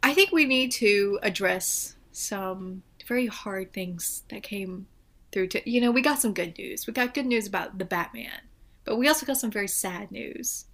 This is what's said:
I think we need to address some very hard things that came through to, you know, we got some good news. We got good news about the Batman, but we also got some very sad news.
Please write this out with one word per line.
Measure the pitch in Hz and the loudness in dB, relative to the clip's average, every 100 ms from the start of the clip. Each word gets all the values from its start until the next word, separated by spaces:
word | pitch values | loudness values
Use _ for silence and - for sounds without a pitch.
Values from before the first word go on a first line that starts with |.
I | 262 | 4
think | 294 392 | 6 6
we | 330 | 6
need | 285 262 254 | 4 4 2
to | - 220 202 202 202 | 4 4 6 4 0
address | 208 180 190 185 - - - - _ | -2 0 0 0 0 -4 -6 -12 _
some | - - 202 190 185 185 185 - _ - | -10 -6 -4 -4 -6 -8 -12 -14 _ -4
very | 247 247 | 0 0
hard | 202 - 190 185 | -4 -8 -6 -6
things | - 185 175 - - - | -6 -6 -4 -6 -6 -10
that | 208 | -14
came | - 202 190 185 190 _ _ _ _ | -10 -8 -8 -10 -14 _ _ _ _
through | - 185 | -2 0
to, | - - | -2 2
you | 240 | 4
know, | 240 | 6
we | 240 | 4
got | 269 277 | 4 2
some | 233 | 0
good | 190 175 165 | 0 -4 -6
news. | 196 - - | -10 -8 -6
We | |
got | 220 247 | -2 0
good | 269 254 | 0 0
news | 240 202 | 0 0
about | 190 170 190 | -4 -6 -6
the | |
Batman, | 180 180 165 - - - - - - _ | -2 -2 -2 -8 -12 -12 -16 -20 -20 _
but | - 220 | -2 2
we | 262 | 4
also | 302 - | 4 2
got | 262 | 0
some | 233 | 0
very | 208 196 | -2 -2
sad | - 196 180 202 | -2 -2 -6 -8
news. | 196 - - 247 - - | -10 -10 -6 -6 -6 -10